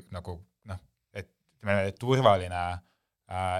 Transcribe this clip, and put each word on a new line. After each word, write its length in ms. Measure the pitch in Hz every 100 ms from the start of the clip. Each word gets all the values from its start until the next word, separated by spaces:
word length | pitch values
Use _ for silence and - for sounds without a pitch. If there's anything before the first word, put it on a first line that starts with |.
| -
nagu, 260 | 90 90 90 - _
noh, 160 | 104 92 _ _ _
et 140 | 101 - _ _ _
me, 100 | 104 101 98
turvaline, 720 | - 123 131 120 98 90 90 87 87 _ _ _ _ -
äh, 280 | 92 92 92